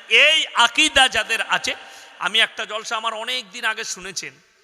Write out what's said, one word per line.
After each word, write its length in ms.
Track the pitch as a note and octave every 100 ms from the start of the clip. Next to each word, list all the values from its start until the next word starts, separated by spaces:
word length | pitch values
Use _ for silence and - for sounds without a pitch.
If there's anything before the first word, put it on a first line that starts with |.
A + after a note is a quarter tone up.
| -
এই 380 | A3 C#4+ D#4 -
আকীদা 540 | - A#3 - D4+ C#4+ C4
যাদের 340 | G#3+ G#3+ A3+
আছে, 320 | F#3 F3 - C#4 - - - -
আমি 220 | F3 A3
একটা 240 | G#3+ -
জলসা 320 | G#3 G#3+ G#3+ A3+
আমার 180 | A3+
অনেক 360 | A3 A3+ B3+ G3+
দিন 140 | F3+
আগে 200 | A3+ G#3+
শুনেছেন 500 | A3 F#3 F#3 F#3 D3+ C3+ _ _